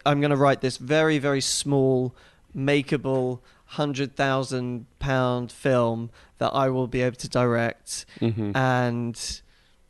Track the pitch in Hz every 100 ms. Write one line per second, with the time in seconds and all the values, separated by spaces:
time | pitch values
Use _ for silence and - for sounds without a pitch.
0 | 143 143 147 139 139 131 131 - 127 156
1 | 160 151 143 139 131 - 147 139 131 131
2 | 127 - - _ _ - 139 143 135 143
3 | 135 131 127 123 - _ - - 147 131
4 | 139 - 139 135 127 131 123 123 117 -
5 | 143 131 127 123 120 - 143 123 117 113
6 | 117 - - - 123 139 135 131 123 127
7 | 127 117 - 127 123 117 117 - - -
8 | - - 117 110 104 101 131 127 123 117
9 | 120 110 - - - _ _ _